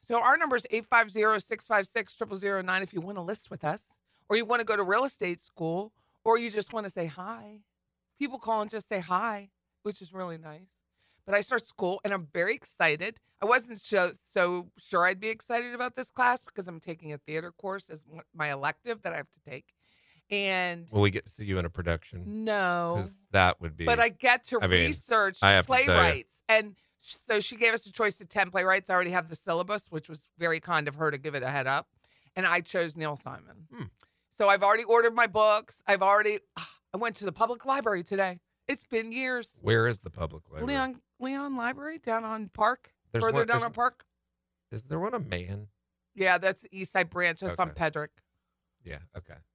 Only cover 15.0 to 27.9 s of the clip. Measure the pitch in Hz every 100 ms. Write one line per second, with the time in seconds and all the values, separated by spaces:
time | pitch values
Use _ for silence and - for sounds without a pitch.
15 | 180 190 214 220 - 240 240 240 247 247
16 | 254 - 247 254 - - 180 165 180 165
17 | 160 147 - 156 175 _ 196 196 - 156
18 | 143 160 - 170 151 139 143 - 240 220
19 | 185 165 139 _ - 131 _ _ _ _
20 | _ _ _ 202 196 185 180 170 165 107
21 | 101 98 - - 104 95 85 87 85 82
22 | - 87 90 214 220 208 185 175 170 175
23 | 190 - _ 98 90 - 85 76 82 233
24 | 233 - 254 247 - 240 202 90 85 78
25 | - 220 196 185 98 98 87 254 254 87
26 | 87 85 - - - 220 214 190 _ _
27 | - - - 214 - 220 233 226 202